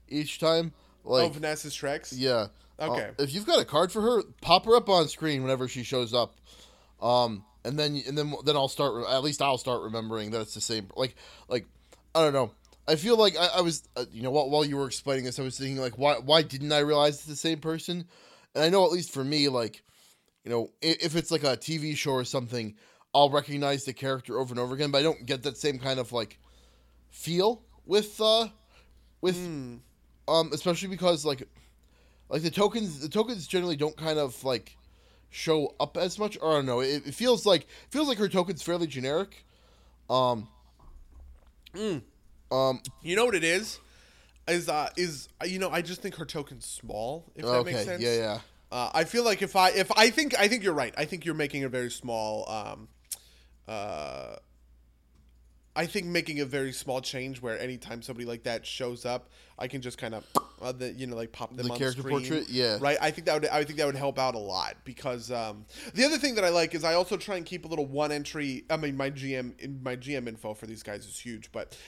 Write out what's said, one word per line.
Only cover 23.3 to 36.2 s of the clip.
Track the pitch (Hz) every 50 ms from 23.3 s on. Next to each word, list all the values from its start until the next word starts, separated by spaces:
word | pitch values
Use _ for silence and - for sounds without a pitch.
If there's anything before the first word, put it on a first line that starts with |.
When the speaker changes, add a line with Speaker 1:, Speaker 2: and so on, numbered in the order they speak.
Speaker 1:
recognize | 139 147 135 - 143 143 143 139 139 135 -
the | 135 127
character | - 135 135 135 127 123 - 110 123
over | 135 123 123
and | 120
over | 123 123 135
again, | 135 147 147
but | 135 139
I | 147
don't | 160 151 - 120
get | 120 143 127 113
that | 143 120
same | - - 147 139 123
kind | 127 135 131 131
of, | 123 110 123
like, | 120 110 - - - - - - - - _ _ _ _ _ _ _ _ _
feel | - - - 151 170 175 190 220 240 226 - _ - - _
with, | - 180 208 214 208 - -
uh, | 214 220 220 226 226 214 - - _ _ _ - - _ _ _ _ _ _ _
with, | - 185 180
Speaker 2:
Mm. | 180 180 175 160 143 131 123 120 120 - _ _ _ _ _ _ _ _
Speaker 1:
um, | - 156 165 160 151 143
especially | 151 - 185 170 165 196 190
because, | 196 165 180 175 175 151 143
like, | 151 139 120 135 - - - - _ _ _ _ _ _ _ _ _ _ _ _ -
like, | 131 156 160
the | 165
tokens, | - 190 208 208 208 233 214 185 151 135
the | 143 151
tokens | - 208 226 233 247 196 139
generally | - - 185 175 180 160
don't | 139 147 156 156
kind | - 156 160 156 151
of, | 147 131 120 - 131
like, | 135 127 107 - - - - _ _ _ _ _ _ _ _ _ _
show | - - - 165 156 156 143 - - -
up | 143 143 -
as | 170 180 180 -
much, | 202